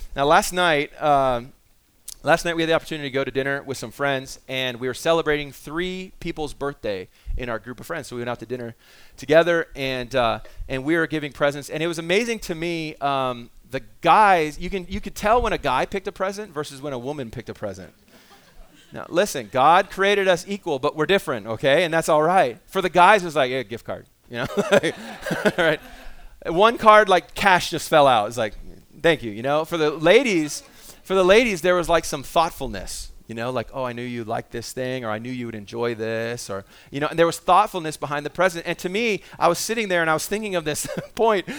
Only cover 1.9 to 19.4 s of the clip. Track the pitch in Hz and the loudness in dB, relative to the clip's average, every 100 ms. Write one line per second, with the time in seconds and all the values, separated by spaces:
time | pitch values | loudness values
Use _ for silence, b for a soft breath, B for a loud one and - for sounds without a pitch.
1.9 | _ - - 135 165 170 165 160 160 - | _ -20 -8 0 0 0 -2 0 0 -2
2.9 | 156 143 127 131 127 135 139 139 127 117 | -8 -6 -4 -2 -2 -2 -4 -6 -8 -10
3.9 | - 143 135 131 - - 131 131 120 127 | -4 -2 -2 -6 -14 -10 -6 -4 -4 -6
4.9 | 120 165 165 156 147 143 - - 156 185 | -2 0 2 2 -2 -4 -14 -10 -6 -6
5.9 | 185 185 - 170 160 147 - 139 143 110 | -6 -12 -10 -10 -8 -8 -6 -8 -6 -6
6.9 | 98 92 B B - 123 110 107 123 - | -8 -10 B B -6 -4 -6 -8 -14 -10
7.9 | 170 127 123 120 120 117 123 117 - b | -10 -8 -8 -6 -8 -8 -8 -10 -14 b
8.9 | b b - 131 156 170 170 - - 135 | b b -14 4 4 6 2 -2 -6 -4
9.9 | 131 123 131 117 110 B B - 131 135 | -4 -2 0 0 -2 B B -8 -4 0
10.9 | 170 160 156 143 - 147 143 135 156 165 | 0 0 -4 -6 -2 0 0 -6 -4 -4
11.9 | 165 165 190 240 220 - 165 170 170 156 | -4 0 0 0 -4 -6 -6 -4 -4 -8
12.9 | - 143 135 131 120 120 - - 131 117 | -4 -2 -2 -2 -6 -12 -20 -12 -10 -10
13.9 | - 165 175 214 180 156 143 175 190 175 | 0 4 6 8 4 2 -4 -6 -6 -6
14.9 | 196 202 - 208 240 233 160 135 127 170 | -8 -8 -4 2 2 2 -2 0 -2 -2
15.9 | 196 196 - 185 202 214 147 151 139 147 | -6 -8 -6 -6 -6 -10 -10 -10 -10 -10
16.9 | 131 120 151 120 123 113 107 104 92 87 | -8 -8 -8 -10 -12 -12 -10 -10 -10 -14
17.9 | _ _ b b b b - - _ _ | _ _ b b b b -20 -20 _ _
18.9 | - - 165 202 147 | -14 -4 0 0 -4